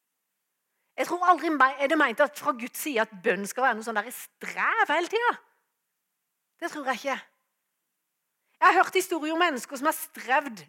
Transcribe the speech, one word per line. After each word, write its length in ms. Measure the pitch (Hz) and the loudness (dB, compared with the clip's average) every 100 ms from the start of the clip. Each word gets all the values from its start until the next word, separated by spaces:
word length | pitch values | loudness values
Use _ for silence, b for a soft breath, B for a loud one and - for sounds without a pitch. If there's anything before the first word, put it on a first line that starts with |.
| _ _ _ _ _ _ _ _ _ - | _ _ _ _ _ _ _ _ _ -6
Jeg 120 | 285 | -4
tror 140 | 349 359 | 2 2
aldri 220 | 330 330 | 2 2
me-, 240 | 294 262 277 | 4 2 2
er 140 | 277 | 0
det 60 | 320 | 2
ment 200 | 277 226 | 2 2
at 140 | 285 - | 0 0
fra 140 | 285 247 | -4 -4
Guds 240 | 247 - | -8 -8
side 240 | 311 226 | -2 0
at 80 | 220 190 | -2 -2
bønn 200 | 233 185 202 | -2 -2 -4
skal 180 | - 262 | 0 0
være 120 | 220 | 0
noe 60 | |
sånn 140 | 226 214 | -2 -4
der 140 | 233 - | -6 -10
strev 760 | - _ - - 254 440 392 | -18 _ -10 -2 0 2 2
hele 180 | 311 339 | 2 0
tiden. 280 | 440 480 - _ _ _ _ _ _ _ _ _ _ _ _ | 0 0 -2 _ _ _ _ _ _ _ _ _ _ _ _
Det 140 | 339 | -8
tror 160 | 311 262 | -6 -4
jeg 140 | 240 | -4
ikke. 140 | 277 240 - _ _ _ _ _ _ _ _ _ _ _ _ _ | -4 -6 -8 _ _ _ _ _ _ _ _ _ _ _ _ _
Jeg 80 | |
har 140 | 359 370 | 4 6
hørt 180 | 349 381 | 4 0
historier 400 | - 330 302 320 | -2 -4 -2 0
om 60 | |
mennesker 320 | 349 247 - 269 | 0 0 -8 -4
som 140 | 302 | -2
har 60 | - | -2
strevd 640 | - - 220 285 285 202 | -8 -10 0 0 0 -8